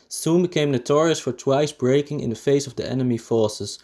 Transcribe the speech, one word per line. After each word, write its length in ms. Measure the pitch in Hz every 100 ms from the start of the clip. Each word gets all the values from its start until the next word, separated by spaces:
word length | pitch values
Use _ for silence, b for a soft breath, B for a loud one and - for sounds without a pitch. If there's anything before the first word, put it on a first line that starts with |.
| b
soon 360 | - 156 170
became 280 | 175 165 147
notorious 480 | 131 - 147 165 156
for 140 | -
twice 380 | 120 - 135 151
breaking 500 | - 123 139 143 147
in 80 | 120
the 60 | 110
face 300 | - 139 139
of 100 | -
the 140 | -
enemy 280 | 127 127 113
forces. 600 | - 113 107 - 104 -